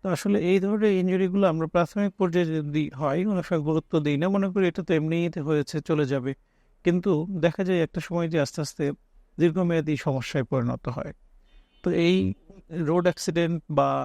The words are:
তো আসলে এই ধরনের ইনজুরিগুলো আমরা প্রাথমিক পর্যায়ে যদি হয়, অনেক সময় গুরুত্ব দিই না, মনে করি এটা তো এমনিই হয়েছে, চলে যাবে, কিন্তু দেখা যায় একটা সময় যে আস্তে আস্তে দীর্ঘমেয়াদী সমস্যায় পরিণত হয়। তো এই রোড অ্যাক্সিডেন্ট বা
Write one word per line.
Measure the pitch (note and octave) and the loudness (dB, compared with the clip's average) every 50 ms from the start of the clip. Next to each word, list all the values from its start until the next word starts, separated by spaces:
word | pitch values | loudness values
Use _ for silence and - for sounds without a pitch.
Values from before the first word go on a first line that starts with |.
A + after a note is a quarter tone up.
| - | -2
তো | F#3+ F3 | -2 -4
আসলে | - - G3+ G3+ - D#3+ F3 | -2 0 2 2 2 4 4
এই | F#3 G3 F#3 | 2 2 2
ধরনের | G3 G#3+ G#3+ G#3+ G#3+ G3 F#3 | 0 0 2 2 2 2 2
ইনজুরিগুলো | F3+ F#3 F#3 F#3 F#3+ F3+ F3+ G3+ G3 F3+ | 2 2 2 2 0 0 2 2 2 4
আমরা | D#3+ D#3+ D#3+ D#3 - | 2 0 -2 0 2
প্রাথমিক | F3 E3+ - - G#3 G3+ G3 - - | 0 0 2 0 -2 -2 -2 0 0
পর্যায়ে | G3 F3 E3 F3+ F3 D#3+ D#3+ | -2 2 2 0 0 2 0
যদি | D#3 D3+ D3 D3 D#3 D3+ D3 - C3 | -2 -4 -2 -2 -2 -2 -2 -4 -4
হয়, | D#3 C#3+ C#3 E3+ F#3 G#3+ | -2 0 0 0 0 0
অনেক | G3+ F3+ E3 - | -2 -2 -2 -2
সময় | F3+ D#3+ D3 D3+ | -2 -2 0 0
গুরুত্ব | D#3 D#3+ - _ - D#3+ D3 | 0 0 -2 _ -2 0 0
দিই | D3 D3 C#3 | 0 0 0
না, | E3 F#3 G3 | 0 0 2
মনে | G3+ G3 F#3+ | 0 0 0
করি | F3+ G3+ F#3+ F3 | 0 2 0 0
এটা | E3 - E3+ - | 0 -2 -2 0
তো | F3+ D#3 | 0 0
এমনিই | D3+ D#3+ E3 E3+ E3+ E3+ E3 F3 C#3+ D3+ | 2 0 0 0 -2 -2 -4 -4 -2 0
হয়েছে, | D#3 D3+ C#3 - - D3+ - - | 0 0 0 -2 -6 -8 -2 -2
চলে | E3 D3+ D3+ B2+ | 0 0 0 0
যাবে, | C#3 C3+ B2 C3+ C#3 _ _ _ _ _ _ _ _ _ _ | -2 -2 -4 -4 -8 _ _ _ _ _ _ _ _ _ _
কিন্তু | F3 E3+ F3+ E3+ G#3 F3 D3+ D#3+ F#3 G3 E3+ D3+ | 2 2 2 2 2 0 0 0 -4 -4 0 0
দেখা | E3+ D#3 - F#3+ F3+ | 0 0 0 -2 0
যায় | F#3 F3 D#3+ | 0 0 0
একটা | - - F3 - | -2 -4 -8 -8
সময় | - E3 E3+ E3+ E3 | -4 -4 -4 -4 -2
যে | E3 E3 C#3+ | 0 -2 -2
আস্তে | - - - D3+ | -2 -4 -8 -8
আস্তে | - - - D3+ C#3 D3 _ _ _ _ - _ _ _ - | -8 -6 -4 -4 -4 -4 _ _ _ _ -20 _ _ _ 2
দীর্ঘমেয়াদী | E3+ F3 D#3 F#3 F3+ F3 E3+ E3 D3+ D3+ D3+ C3+ - | 2 2 2 2 0 0 0 0 0 0 -4 -2 -2
সমস্যায় | D#3 C3 C3 B2 - - C#3+ B2 - | -2 -2 -2 -4 -4 -4 -4 -2 0
পরিণত | - C3 A#2+ A#2+ B2 - - B2+ A#2+ | -2 -2 0 -2 -4 -4 -6 -8 -8
হয়। | - B2+ - - _ _ _ _ - _ _ _ - _ _ _ _ | -8 -10 -10 -12 _ _ _ _ -20 _ _ _ -20 _ _ _ _
তো | - F3 F3 F3 E3+ | -4 -2 0 2 4
এই | E3+ F#3 F#3+ F#3+ F#3+ G3+ _ _ _ - - _ _ E3 F3 E3 D3 | 4 4 2 2 0 -4 _ _ _ -20 -20 _ _ -8 -4 -2 2
রোড | E3 F3+ F3 F3+ | 2 4 4 2
অ্যাক্সিডেন্ট | - - - - E3 E3+ E3+ E3 E3+ E3 _ - D3+ C#3+ | 0 0 -4 -2 0 0 0 0 -2 -4 _ 0 2 2
বা | C#3 C#3 C3+ C#3 | 2 2 0 -2